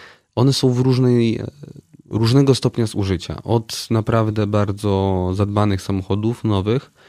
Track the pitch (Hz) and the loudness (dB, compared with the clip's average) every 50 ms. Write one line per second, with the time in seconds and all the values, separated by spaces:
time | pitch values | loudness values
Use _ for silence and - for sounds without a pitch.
0 | - - - _ _ _ - 113 120 139 131 - - 127 123 123 127 131 127 123 | -20 -20 -20 _ _ _ -2 2 2 2 2 2 2 0 2 2 2 2 2 2
1 | 131 123 123 120 117 113 110 - - - - - 143 - - - - _ _ - | 4 4 4 4 2 2 0 -2 -6 -10 -12 -14 -20 -20 -20 -20 -20 _ _ -20
2 | - - - 107 113 113 123 139 143 135 127 - - 127 - - 113 107 - 107 | -14 -6 -2 0 2 4 4 4 6 4 4 2 2 -2 -2 -2 -4 -2 -2 -2
3 | 101 95 95 80 - - 85 90 - - 110 117 110 - - - - - 113 110 | -2 -2 -2 -4 -4 -8 -12 -10 -4 -2 -2 -2 -2 -4 -12 -12 -6 -2 -2 -2
4 | 104 - 117 113 110 110 107 110 107 101 104 104 101 98 98 101 107 104 98 95 | 0 0 0 0 0 0 0 -2 -2 0 0 0 0 -2 -4 -4 -2 0 0 0
5 | 98 98 95 92 90 90 92 98 101 101 101 104 104 104 98 92 - - 98 95 | 0 0 0 0 -2 -2 0 0 -2 0 0 0 0 0 0 -2 -2 -4 -4 -4
6 | 92 - 98 104 104 113 120 - - 113 104 95 95 104 117 139 - - _ _ | -2 -2 -4 -2 -2 -2 -4 -2 -2 -2 0 0 0 0 -2 -2 -4 -8 _ _
7 | _ | _